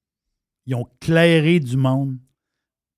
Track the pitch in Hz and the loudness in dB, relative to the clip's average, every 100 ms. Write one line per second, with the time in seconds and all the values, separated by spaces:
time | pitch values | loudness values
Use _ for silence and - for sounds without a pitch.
0 | _ _ _ _ _ _ 127 123 120 _ | _ _ _ _ _ _ -8 -8 -8 _
1 | - 165 170 165 151 175 127 131 131 135 | -2 2 4 4 2 0 -2 -2 0 -2
2 | 139 127 _ _ _ _ _ _ _ | -4 -8 _ _ _ _ _ _ _